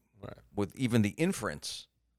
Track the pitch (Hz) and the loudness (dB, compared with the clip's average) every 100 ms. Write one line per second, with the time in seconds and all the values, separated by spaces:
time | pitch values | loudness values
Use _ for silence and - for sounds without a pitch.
0 | _ 104 101 - - - 101 - 127 117 | _ _ -16 -16 -8 -4 -4 0 4 4
1 | 104 - 170 - 98 73 - - - _ | 4 2 0 0 -4 -6 -8 -10 -14 _
2 | _ | _